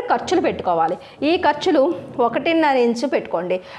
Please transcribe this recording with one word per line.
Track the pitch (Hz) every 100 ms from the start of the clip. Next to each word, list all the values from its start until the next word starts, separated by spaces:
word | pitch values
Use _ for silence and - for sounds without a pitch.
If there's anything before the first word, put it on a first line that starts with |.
| 480
ఖర్చులు | 233 233 359
పెట్టుకోవాలి. | 311 180 170 170 165 180 - - 277
ఈ | 349 294
ఖర్చులు | 294 - 320 277 330 - - 240
ఒకటిన్నర | 262 302 330 302 269 240
ఇంచు | 233 277
పెట్టుకోండి. | 240 - 170 180 185 -